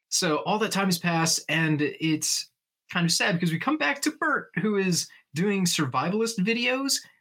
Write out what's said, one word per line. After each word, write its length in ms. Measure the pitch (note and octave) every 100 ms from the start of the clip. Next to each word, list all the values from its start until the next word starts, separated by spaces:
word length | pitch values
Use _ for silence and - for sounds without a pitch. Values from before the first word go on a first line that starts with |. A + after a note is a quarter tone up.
| _
So 280 | - F3+ D3+
all 220 | E3 G#3
that 120 | G#3+
time 140 | F#3 G3
has 120 | E3+
passed, 420 | F3 E3 E3 - -
and 320 | D#3+ D#3+ D3
it's 680 | C#3+ - D#3+ D3+ - - - _ _ _ -
kind 140 | F3+ E3+
of 60 |
sad 220 | - A#3
because 180 | E3+ F3
we 80 | E3
come 180 | - D4+
back 240 | C#4+ C#4
to 80 | D4+
Bert, 380 | - D#4+ C4 - -
who 140 | G#3+ G3+
is 300 | F#3+ E3 - - _
doing 320 | C#3+ G#3 G3 F3
survivalist 720 | - C#3 C3 D#3+ G#3+ A3+ G#3+
videos, 600 | F#3+ A#3 A#3+ C4 C#4 - - _